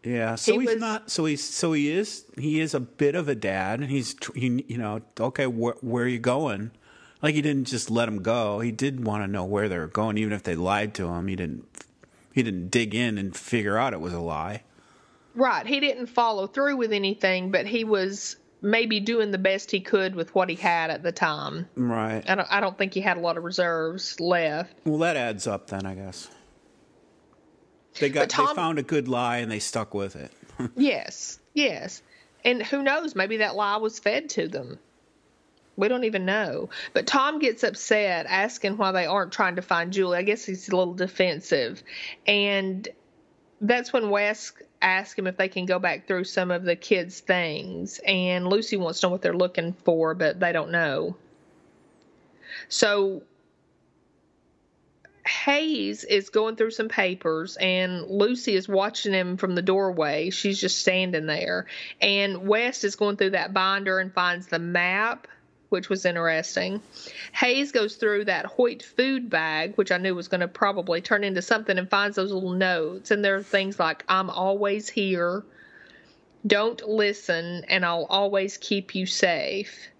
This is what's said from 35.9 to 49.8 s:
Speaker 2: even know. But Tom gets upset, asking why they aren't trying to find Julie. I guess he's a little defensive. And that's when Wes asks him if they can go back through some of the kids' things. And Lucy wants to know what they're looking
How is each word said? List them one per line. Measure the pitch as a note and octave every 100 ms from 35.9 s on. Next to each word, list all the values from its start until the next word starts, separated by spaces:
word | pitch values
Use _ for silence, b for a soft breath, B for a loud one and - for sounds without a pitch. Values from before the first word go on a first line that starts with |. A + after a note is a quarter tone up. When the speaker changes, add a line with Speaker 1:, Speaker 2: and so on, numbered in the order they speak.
| B3
Speaker 2:
even | A#3 G#3
know. | F#3 G#3 F#3+ - - B B
But | - -
Tom | C#4 C4+ D4+
gets | C#4 A3+
upset, | A3+ G3+ - G#3+ G3+ F3 E3
asking | F#3 G#3 - G3+ G#3
why | G3
they | F#3 E3
aren't | G3 F#3
trying | - F#3+ F3
to |
find | F3+ E3+ E3+
Julie. | G3 F#3 F3
I |
guess | F#3+ G#3+
he's | - F#3 -
a | F#3
little | F3+
defensive. | F3 F3+ - F#3 D#3 - D3+ A#2+ - B B B B -
And | G#3 G3+ G3 F#3+ F#3+ - - _ _ _ _ _ _
that's | G#3 A#3+ B3
when | B3+ G#3+
Wes | G3+ G#3 G#3+ - - - _
asks | F#3 F#3 - -
him | F#3
if | F#3
they | F#3+
can | F#3+ F3+
go | F3+
back | F3+ D3+ -
through | F#3
some | F#3 - F3+
of | F3
the | F3+ E3+
kids' | - F#3+ F3 -
things. | - F3+ E3+ D3+ F#3 E3+ G3 - -
And | F#3+ F3+ F3+ F3+
Lucy | G3+ A3+ G#3
wants | E3+ -
to | F#3
know |
what | F3+
they're | F3+
looking | F3 F3+ F3+ E3+ F#3